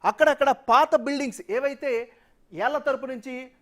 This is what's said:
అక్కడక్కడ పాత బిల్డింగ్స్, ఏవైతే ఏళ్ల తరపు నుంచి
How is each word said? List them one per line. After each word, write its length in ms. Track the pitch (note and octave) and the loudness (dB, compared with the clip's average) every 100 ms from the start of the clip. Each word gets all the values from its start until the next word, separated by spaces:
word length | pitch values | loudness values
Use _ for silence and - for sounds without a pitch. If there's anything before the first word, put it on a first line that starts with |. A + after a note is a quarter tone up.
అక్కడక్కడ 460 | F#3 - D#4 C#4+ C4+ | -2 2 2 4 2
పాత 440 | A#3+ - A#3+ D#4 | 0 4 4 4
బిల్డింగ్స్, 460 | D4+ A#3+ C#4 C#4 G3 - | 2 0 -4 -6 -8 -6
ఏవైతే 600 | A3 C#4 C#4 C#4+ A#3 A#3 _ _ _ _ | -4 -4 -4 -4 -4 -6 _ _ _ _
ఏళ్ల 260 | E3 A3 D4 | -4 -2 -2
తరపు 280 | C#4+ C4 B3+ | -4 -6 -6
నుంచి 420 | B3+ C4 B3+ B3+ _ | -12 -12 -14 -14 _